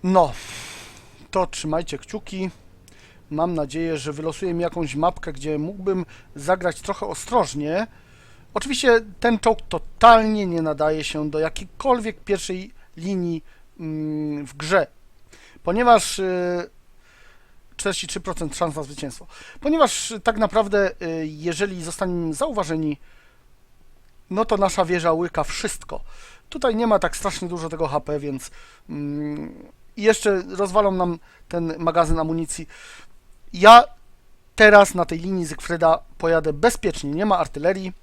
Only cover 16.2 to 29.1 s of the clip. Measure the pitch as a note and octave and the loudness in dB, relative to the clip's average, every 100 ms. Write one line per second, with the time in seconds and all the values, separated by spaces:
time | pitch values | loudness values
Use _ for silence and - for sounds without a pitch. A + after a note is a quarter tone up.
16.2 | F#3 F3+ F3+ F3 E3+ - _ - _ - | -4 -2 -2 -4 -6 -16 _ -20 _ -20
17.2 | - - _ - - - G3+ F3+ E3 G3 | -20 -20 _ -20 -20 -6 -4 -4 -6 -8
18.2 | F#3+ F3 D#3+ - E3+ D3 C#3 C#3+ C#3+ - | -8 -6 -8 -4 -4 -4 -10 -10 -10 -12
19.2 | - - - - D4 D#4+ C4+ - - A3 | -18 -20 -20 -6 0 4 4 2 -6 -2
20.2 | - G#3+ G#3+ A3 G3+ G3+ F#3+ - E3+ D#3+ | -2 0 0 2 2 2 0 -2 -6 -6
21.2 | D#3 D3+ E3 D#3+ G3 F#3 D#3+ - F#3 F3 | -6 -6 -6 -2 -4 -4 -10 -4 -4 -2
22.2 | E3 D3 D#4 G#3 E3 D#3+ D#3 D3 - - | -4 -2 -2 -2 -4 -2 -2 -6 -12 -20
23.2 | - _ _ - _ - - - - - | -20 _ _ -20 _ -20 -20 -20 -20 -20
24.2 | - F#3 A3 G#3 G3 - E3 F3+ E3 D#3+ | -8 -4 0 2 0 0 0 0 0 0
25.2 | F3 - D3 - - - - - - - | -2 -4 -4 -6 -8 -8 -12 -12 -12 -16
26.2 | - - _ D4+ B3+ A3 A#3 G#3 E3+ - | -20 -20 _ -2 -2 0 2 2 0 -4
27.2 | G3 - F3 F3 D#3+ E3 D#3 C#3+ C#3+ D3 | -6 -6 -8 -6 -8 -4 -4 -4 -4 -6
28.2 | C#3+ C3+ - - - - - D3 C#3+ | -6 -10 -12 -20 -20 -20 -14 -10 -8